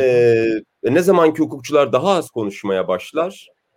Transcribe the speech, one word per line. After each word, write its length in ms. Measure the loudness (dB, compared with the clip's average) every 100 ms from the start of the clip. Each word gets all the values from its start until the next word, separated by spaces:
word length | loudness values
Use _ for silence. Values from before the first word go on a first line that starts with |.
| 4 4 4 2 0 -4 -8 _
ne 200 | -2 0
zaman 320 | 2 4 2
ki 80 | 2
hukukçular 500 | -4 -6 -2 0 2
daha 180 | 0 0
az 200 | -2 -4
konuşmaya 580 | -6 -8 -6 -4 -2 -2
başlar, 600 | -4 -6 -6 -6 -10 -20 _ _